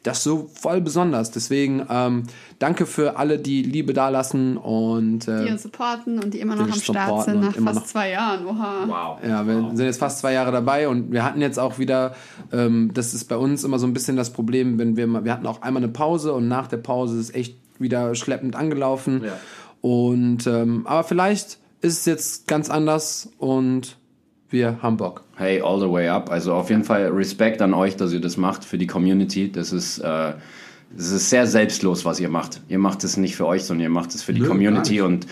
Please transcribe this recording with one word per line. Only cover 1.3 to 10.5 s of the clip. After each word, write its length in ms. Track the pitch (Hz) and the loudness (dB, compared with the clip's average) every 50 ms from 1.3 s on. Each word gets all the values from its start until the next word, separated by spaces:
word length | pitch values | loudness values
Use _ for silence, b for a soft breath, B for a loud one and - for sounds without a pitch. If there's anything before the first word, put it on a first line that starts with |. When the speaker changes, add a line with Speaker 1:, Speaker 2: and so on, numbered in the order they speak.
Speaker 1:
Deswegen, 540 | - 113 113 - 135 139 139 139 135 135 135 - | -4 -6 -2 0 2 2 2 2 2 0 -2 -2
ähm, 340 | 120 127 123 123 123 120 117 120 B B B B B B | 0 0 2 2 0 0 -2 -6 B B B B B B
danke 260 | 131 151 170 - 175 | 0 0 2 0 -2
für 300 | - - 156 151 143 - | -2 0 0 0 0 2
alle, 240 | - 143 151 151 147 | 0 0 0 0 0
die 240 | - 135 139 135 131 | 0 0 0 0 0
Liebe 300 | 127 120 123 - 135 131 | 0 -2 -2 0 0 2
dalassen 640 | 135 131 135 135 131 131 - - 135 131 127 127 | 2 2 2 2 0 0 0 0 0 2 0 0
und, 720 | - - 113 110 113 113 113 113 113 113 110 113 113 113 - | -2 -2 -2 0 0 2 2 2 2 2 2 0 0 -2 -2
äh, 160 | 110 110 107 | -2 0 0
Speaker 2:
Die 60 | 214 | -2
uns 120 | 220 208 - | -2 -4 -6
supporten 560 | 214 - - 240 240 233 233 240 247 233 220 | -10 -8 -6 -4 -4 -4 -4 -4 -4 -4 -4
und 120 | 202 208 202 | -4 -4 -4
die 80 | - | -4
immer 160 | 214 220 220 | -2 -2 0
noch 80 | 214 214 | 0 0
Speaker 1:
die 80 | 214 214 | 0 0
Speaker 2:
am 40 | 208 | -2
Start 280 | - - 214 202 196 | -2 0 0 0 0
Speaker 1:
supporten 260 | 202 - 214 - 208 208 | 0 0 0 2 2 2
Speaker 2:
sind 60 | 208 | 2
Speaker 1:
und 60 | 202 202 | 2 2
Speaker 2:
nach 40 | 196 | 2
Speaker 1:
immer 160 | 226 226 220 208 | 2 2 2 2
Speaker 2:
fast 60 | 220 - | 0 -2
Speaker 1:
noch 20 | |
Speaker 2:
zwei 220 | - - 214 202 190 | -4 -4 -2 -2 -2
Jahren. 340 | 185 196 226 220 196 185 175 | -2 -2 -2 -2 -2 -2 -4
Oha. 380 | - 220 220 220 202 196 190 190 | -4 -4 -4 -4 -4 -4 -4 -4
Speaker 3:
Wow. 340 | 220 208 85 82 80 - - - 117 | -2 -4 -4 -4 -6 -6 -6 -2 -2
Speaker 1:
Ja, 180 | 110 107 107 | 0 0 2
wir 140 | 110 113 113 113 | 2 2 2 0
Speaker 3:
Wow. 80 | 113 117 | 0 0
Speaker 1:
sind 80 | 117 127 | 0 0
jetzt 140 | 131 123 - | 0 0 0
fast 200 | 147 139 - - | -2 -2 -2 -2
zwei 140 | - 135 131 | 0 0 2
Jahre 180 | 131 127 127 | 2 2 2